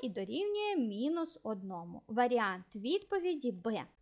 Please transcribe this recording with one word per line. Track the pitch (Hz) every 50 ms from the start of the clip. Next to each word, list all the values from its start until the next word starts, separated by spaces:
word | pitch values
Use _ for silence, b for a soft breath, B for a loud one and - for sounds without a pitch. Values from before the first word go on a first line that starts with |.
| -
і | 247
дорівнює | 180 202 196 185 220 302 392 415 415 415 415 415 403
мінус | 339 247 220 196 202 240 294 330 339 330 320 - - -
одному. | 220 220 196 190 190 185 175 170 175 175 - - -
Варіант | 220 226 247 247 247 233 220 196 185 180 185 - -
відповіді | 214 196 247 330 403 415 - 403 392 339 370 349 294 262 247
Б. | 202 180 175 226 220 190 - - - _